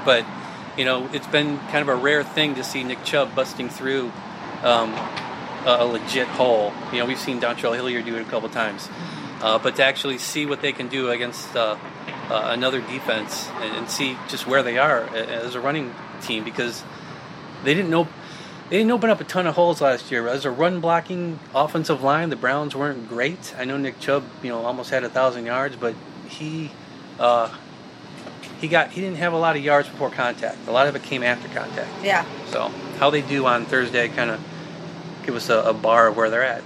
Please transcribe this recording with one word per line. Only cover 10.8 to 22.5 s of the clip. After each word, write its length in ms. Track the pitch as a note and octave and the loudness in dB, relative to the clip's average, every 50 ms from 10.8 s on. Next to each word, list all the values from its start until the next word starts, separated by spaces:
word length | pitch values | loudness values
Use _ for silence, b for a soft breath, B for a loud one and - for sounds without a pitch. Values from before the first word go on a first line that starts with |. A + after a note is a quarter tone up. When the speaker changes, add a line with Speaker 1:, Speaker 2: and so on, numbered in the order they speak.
| C3 B2 | -6 -4
Speaker 1:
do 200 | C3 C3+ B2+ B2 | -2 -2 0 0
against, 440 | A#2+ A#2 A#2+ A#2+ A#2 - - - - | 0 0 -2 -4 -6 -10 -12 -4 0
uh, 220 | B2 A2+ G#2+ G#2+ G#2 - - - - - - - - - - | 0 2 2 0 -4 -6 -14 -14 -12 -12 -12 -10 -10 -6 -2
uh, 120 | A#2 G#2+ G#2+ A#2 | -2 0 0 0
another 300 | A#2 A#2+ B2+ C3 C3 C3 | 0 2 2 0 0 0
defense 680 | A2 G#2+ B2+ - - - A2+ A2 G#2+ G#2+ - - - - - - | -4 -6 -8 -6 -2 0 0 0 -2 -4 -6 -8 -8 -8 -8 -6
and, 140 | A2+ G#2+ A2 | -6 -4 -4
and 120 | A2+ A#2+ A#2+ | -6 -6 -6
see 280 | - - C#3+ C3 B2+ B2 - | -4 -2 -2 -2 -2 -6 -8
just 200 | - - B2+ - | -8 -8 -6 -2
where 160 | B2 B2+ C#3 C3 | 2 2 4 4
they 140 | A#2+ A#2 | 4 4
are 260 | B2 C#3 D3+ C#3+ A#2+ A2+ A#2 A#2 | 4 6 6 4 2 0 -2 -4
a-, 160 | A2+ A2+ A#2 A#2+ A#2 A#2 | -4 -4 -2 -4 -4 -4
as 80 | B2 B2 | -4 -6
a 40 | B2 | -2
running 320 | A#2 A#2 D3 D#3 C#3 A#2+ A#2 - - - - - | -2 0 0 0 -4 -4 -8 -12 -14 -14 -14 -12
team, 220 | - - A#2+ A2 A2 | -6 -4 -4 -4 -4
because 400 | A#2 A2+ - B2 A#2+ A2+ - - - B B B B B B B B - - - - - - - | -6 -4 -2 -2 -2 -4 -8 -12 -14 B B B B B B B B -16 -16 -16 -14 -14 -2 2
they 100 | C3+ D3 | 4 4
didn't 200 | F3+ G3 E3 D#3+ | 4 4 4 4
op-, 180 | E3 E3+ E3 - B B B B B B B B B B - | 4 2 2 -2 B B B B B B B B B B 0
they 80 | E3+ | 2
didn't 140 | G3 A3+ A3 | 4 6 6
open 180 | B3 A3+ A3+ A3+ | 4 4 6 4
up 100 | G#3 E3+ | 4 4
a 20 | D#3 | 2
ton 220 | - - F#3 F3+ | -2 0 2 2
of 60 | E3 C#3+ | 2 4
holes 240 | F3 F3 F3 E3 - | 6 6 6 6 4
last 280 | D3+ C3+ B2+ A#2+ - - | 4 4 4 4 0 -2
year. 160 | C3+ A#2+ A#2 | 0 0 2
As 160 | A#2 B2 C#3 C3+ | 2 0 0 0
a 60 | C#3 | -2
run 280 | B2 B2+ D#3+ F3 F#3 F3 | 2 4 2 2 2 2
blocking 580 | D#3+ E3+ E3+ E3+ D#3+ - F#3 F3+ F3 E3+ D#3+ D3+ - - - | 2 4 4 2 2 0 -6 -4 -4 -4 -6 -8 -12 -2 2
offensive 480 | C3+ D3 D3+ - E3+ D#3 - D#3 C3 | 2 2 4 2 -2 2 2 0 2
line, 280 | C3 C#3 C#3+ D#3 E3+ E3 | 4 4 4 4 2 0
the 40 | C#3 | -2
Browns 400 | A2+ B2 B2+ | 0 2 2